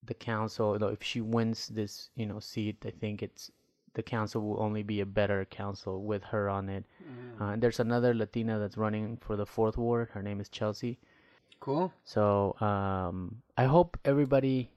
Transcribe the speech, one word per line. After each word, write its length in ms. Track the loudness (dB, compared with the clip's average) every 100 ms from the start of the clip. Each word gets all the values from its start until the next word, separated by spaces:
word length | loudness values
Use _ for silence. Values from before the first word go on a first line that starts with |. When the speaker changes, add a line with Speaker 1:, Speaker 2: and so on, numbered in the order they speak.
Speaker 1:
the 100 | -8
council, 580 | -8 -2 0 -2 2 2
you 60 | 4
know, 80 | 0
if 140 | -2
she 180 | -4 -4
wins 480 | 0 2 2 0 -6
this, 420 | -4 -4 -6 -14 -6
you 100 | -6
know, 140 | -6
seat, 360 | -8 -4 -4 -4
I 60 | -8
think 320 | -6 -6 -4
it's, 280 | -8 -10 -20 _ _ _ _
the 80 | -8
council 380 | -4 -2 -2 -2
will 180 | -2 0
only 200 | 0 0
be 180 | -2 -2
a 60 | 0
better 380 | 2 2 2
council 580 | -2 -6 -6 -6 -6 -6
with 220 | -2 -4
her 240 | -2 0 0
on 200 | 0 -2
it. 160 | -6 -8 _
Speaker 2:
Mm. 380 | -16 -14 -14 -6
Speaker 1:
Uh, 120 | -4
and 100 | 2
there's 180 | 2 2
another 320 | 0 4 4
Latina 440 | 4 0 0 0 0
that's 180 | -2 0
running 420 | 0 0 -4 -6
for 160 | -6 -4
the 100 | -4
fourth 300 | 2 2 2
ward. 320 | 2 2 0
Her 120 | -4
name 180 | -6 -6
is 80 | -6
Chelsea. 500 | -4 -2 -2 -4 -6 _ _ _ _ _ -14
Speaker 2:
Cool. 320 | -2 0 0 -4
Speaker 1:
So, 500 | -6 2 4 6 2 2
um, 840 | 0 2 0 0 -2 -4 -8 -10 -12 2
I 80 |
hope 340 | 6 6 6 2
everybody 680 | 2 4 6 4 4 0 -2